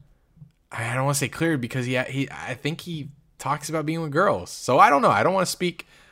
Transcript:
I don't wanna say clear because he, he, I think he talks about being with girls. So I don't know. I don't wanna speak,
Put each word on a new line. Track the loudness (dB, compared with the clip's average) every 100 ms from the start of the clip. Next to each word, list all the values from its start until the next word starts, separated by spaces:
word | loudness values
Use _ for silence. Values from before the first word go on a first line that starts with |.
| -20 _ _ -20 -20 _ _
I | -8 -4
don't | -2 0
wanna | 0
say | -2
clear | 0 0 0
because | -2 -4 -2
he, | -2 -2
he, | -4 -6
I | -6 -10
think | -6 -6 -6
he | -8 -10 -10 -16 _ -8
talks | -4 -4 -4
about | -4 -4
being | -4
with | -2
girls. | 2 2 2 -4
So | -6 2 6
I | 8
don't | 6
know. | 4
I | 4
don't | 2
wanna | 2 -2
speak, | -2 -4 -4 -14 -20 _